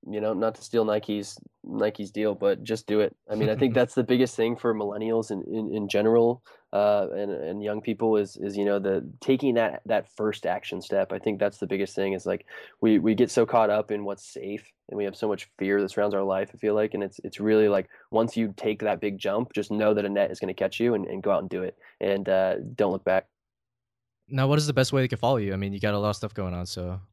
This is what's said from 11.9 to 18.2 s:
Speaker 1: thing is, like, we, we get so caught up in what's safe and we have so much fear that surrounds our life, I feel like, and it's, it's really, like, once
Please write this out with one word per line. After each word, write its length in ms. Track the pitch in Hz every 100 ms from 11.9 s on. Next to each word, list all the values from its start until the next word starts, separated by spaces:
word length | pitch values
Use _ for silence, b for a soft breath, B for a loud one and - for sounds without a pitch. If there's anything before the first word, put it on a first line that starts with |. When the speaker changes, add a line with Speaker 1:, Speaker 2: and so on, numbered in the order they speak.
| -
Speaker 1:
thing 180 | 98
is, 120 | 95 95
like, 200 | 92 - B B B
we, 200 | 113 107
we 140 | 95
get 160 | 107 117
so 160 | - 113
caught 240 | 120 110
up 220 | 104 104
in 140 | 104 101
what's 180 | 98
safe 480 | - - 98 104 - _ -
and 100 | 104
we 60 |
have 140 | 101 95
so 100 | 110
much 220 | 98 - -
fear 240 | 95 101
that 80 | 98
surrounds 260 | - 104 101
our 80 |
life, 280 | 98 95 101
I 40 | -
feel 180 | 107 104
like, 180 | 107
and 100 | 107
it's, 160 | 98 - -
it's 160 | -
really, 260 | 104 110 107
like, 220 | 98 95 B B
once 280 | 110